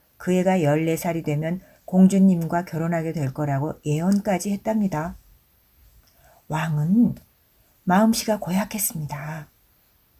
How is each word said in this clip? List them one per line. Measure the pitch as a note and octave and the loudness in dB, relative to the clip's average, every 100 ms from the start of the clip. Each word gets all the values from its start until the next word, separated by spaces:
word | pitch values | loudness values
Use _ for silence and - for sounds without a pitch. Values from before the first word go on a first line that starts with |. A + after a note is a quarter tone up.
| _ - | _ -10
그 | - | -2
애가 | F#3 F#3 F#3 | 2 4 4
열네 | D3 D3+ D#3+ D#3+ | 4 2 0 -2
살이 | F3+ E3 | -2 -4
되면 | D#3 D3 D#3+ F3+ - _ | -2 -2 -2 -6 -10 _
공주님과 | - F#3 F#3+ G3 F#3+ F3 D#3+ E3+ | -2 6 6 6 4 4 0 -4
결혼하게 | F3+ D#3 E3 E3+ D#3+ | -4 -6 -4 -4 -4
될 | D#3+ C3+ | -4 -4
거라고 | C3+ D3 C#3 D3+ - | -4 -4 -2 -4 -6
예언까지 | D3+ D3+ F3+ G3+ G#3 F3+ G#3 | -4 -2 0 0 0 -4 -2
했답니다." | G3 A3 A3 G3 D3+ E3 - _ _ _ _ _ _ _ _ _ _ _ _ - | -6 -2 -2 -2 -2 -8 -10 _ _ _ _ _ _ _ _ _ _ _ _ -8
왕은 | D3+ D#3+ D3+ D#3 A3 A3 - - _ _ _ _ _ | -4 -2 0 2 4 4 0 -14 _ _ _ _ _
마음씨가 | - F#3 A3 A3 - G#3 | 0 4 4 2 0 -4
고약했습니다. | E3 F#3 G#3 G#3+ - E3 D3 C#3+ D3+ D#3+ D3+ _ _ _ _ _ _ _ | -2 -4 -4 -4 -6 -6 -8 -8 -10 -12 -14 _ _ _ _ _ _ _